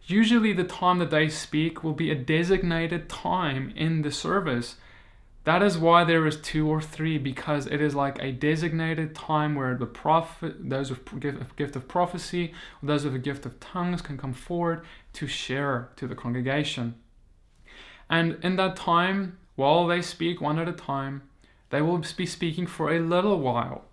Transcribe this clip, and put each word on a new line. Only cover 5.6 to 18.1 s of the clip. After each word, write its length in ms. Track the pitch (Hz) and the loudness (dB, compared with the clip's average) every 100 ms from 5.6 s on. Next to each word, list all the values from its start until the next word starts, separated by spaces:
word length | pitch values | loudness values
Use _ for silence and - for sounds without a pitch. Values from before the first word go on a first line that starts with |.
is 140 | 202 170 | 4 4
why 260 | 165 170 | 8 8
there 240 | 170 165 156 | 8 4 4
is 140 | 156 | 0
two 260 | - 156 151 | -4 0 2
or 140 | 156 | 0
three, 360 | 156 - 160 151 | -2 -4 -2 0
because 480 | 131 131 - 147 147 | -2 -6 -2 -2 -2
it 160 | 147 | 0
is 140 | 151 143 | 2 2
like 260 | 139 - | 0 -2
a 100 | 139 | -6
designated 840 | 123 147 160 170 160 160 160 156 156 | 0 2 2 0 0 0 -2 -4 -6
time 400 | - 151 151 143 | -2 0 2 0
where 200 | 127 123 | 0 -2
the 120 | 117 | -4
prophet, 840 | - 151 160 160 - 165 - 131 | -4 2 2 2 -8 -10 -8 -4
those 200 | 135 135 | -4 -4
with 300 | 127 - - | -6 -10 -6
gift, 360 | 143 139 123 - | -6 -6 -10 -6
gift 200 | 143 131 | -6 -6
of 120 | - | -2
prophecy, 680 | 180 175 175 - 175 170 - - - | 0 0 -2 -6 -4 -4 -6 -18 -8
those 220 | 139 147 147 | -2 0 0
with 100 | 131 | -4
a 40 | |
gift 260 | 131 139 127 | -4 -6 -10
of 140 | - | -12
tongues 420 | - 185 175 170 | -10 -4 -2 -2
can 160 | - 135 | -6 -8
come 160 | 139 | -8
forward 500 | 123 - 175 170 165 - - - | -10 -6 0 0 -2 -6 -20 -20
to 120 | - 139 | -10 -6
share 640 | - - 131 143 123 120 - | -6 -4 -2 0 -2 -4 -10
to 100 | 131 | -10
the 100 | - | -6
congregation. 800 | 120 123 127 143 147 - 117 117 _ _ _ _ _ _ - - - - | -4 -2 0 0 -2 -4 -6 -8 _ _ _ _ _ _ -20 -20 -20 -20
And 280 | - | 0